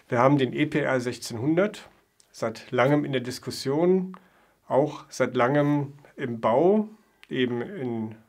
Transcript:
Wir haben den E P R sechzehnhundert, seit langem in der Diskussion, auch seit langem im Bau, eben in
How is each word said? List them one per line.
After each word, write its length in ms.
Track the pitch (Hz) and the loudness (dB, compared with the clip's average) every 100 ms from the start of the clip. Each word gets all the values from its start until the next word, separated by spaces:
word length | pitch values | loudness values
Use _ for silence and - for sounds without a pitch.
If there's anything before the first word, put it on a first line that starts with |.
| - | -2
Wir 100 | 120 | 4
haben 200 | 135 143 | 6 4
den 140 | 127 | 2
E 140 | - 151 | -2 -2
P 140 | 151 | 0
R 200 | 135 131 | 0 0
sechzehnhundert, 880 | 120 113 - 113 139 165 208 - - _ _ _ _ | -2 -8 -10 -6 -2 0 0 -4 -20 _ _ _ _
seit 400 | - 113 113 - | -8 -8 -8 -4
langem 340 | 123 135 147 | 2 2 2
in 80 | 143 | 0
der 80 | 131 | -4
Diskussion, 920 | 120 - 123 - 135 147 175 185 185 185 _ _ _ _ - | -4 -10 -10 -8 -4 0 2 2 0 -12 _ _ _ _ -2
auch 360 | 127 151 - - | 0 0 -4 -10
seit 260 | - 123 | -2 0
langem 600 | 123 120 147 147 147 139 - - - | 2 2 2 2 0 -2 -10 -20 -10
im 240 | 127 113 | -8 -2
Bau, 480 | 113 127 175 214 214 - _ _ - | 2 4 4 4 0 -8 _ _ -8
eben 320 | 135 123 120 | -2 -2 -2
in 520 | 120 196 127 113 110 110 | -8 -8 -6 -6 -8 -12